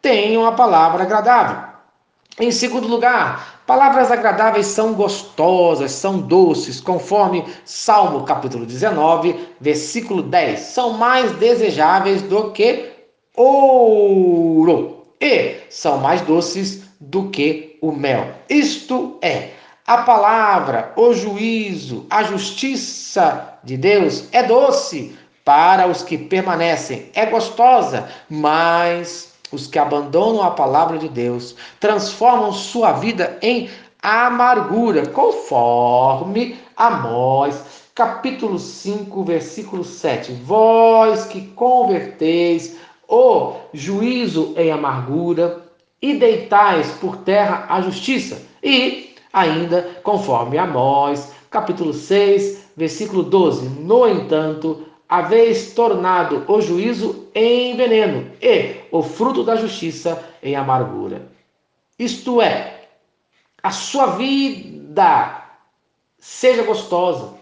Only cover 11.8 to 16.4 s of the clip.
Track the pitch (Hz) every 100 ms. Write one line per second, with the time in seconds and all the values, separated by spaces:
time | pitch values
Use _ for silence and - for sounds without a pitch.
11.8 | 156 190 196 196 190 202 214 - 226 -
12.8 | - - _ _ _ - 254 277 269 254
13.8 | 233 214 202 190 180 170 165 160 165 147
14.8 | - - - _ 294 208 - - - -
15.8 | 156 135 135 175 - 165